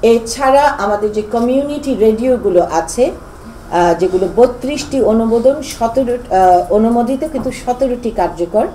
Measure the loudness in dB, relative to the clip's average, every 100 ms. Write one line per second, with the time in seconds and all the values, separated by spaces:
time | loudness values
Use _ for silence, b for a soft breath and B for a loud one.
0 | 4 2 0 -2 2 4 4 0 -2 -2
1 | -2 -4 -4 -2 0 0 -2 -6 -4 2
2 | 2 2 0 0 2 2 2 -2 -4 -2
3 | -2 -2 -16 -20 -18 -18 -6 0 2 2
4 | 0 0 -2 2 2 2 -6 -6 -4 0
5 | 2 2 2 2 2 0 -4 -4 -2 -2
6 | -2 -4 -2 2 4 4 4 2 2 2
7 | 0 -2 -4 -4 -6 -8 -6 -2 -2 -2
8 | -6 -2 -4 -2 -2 0 -2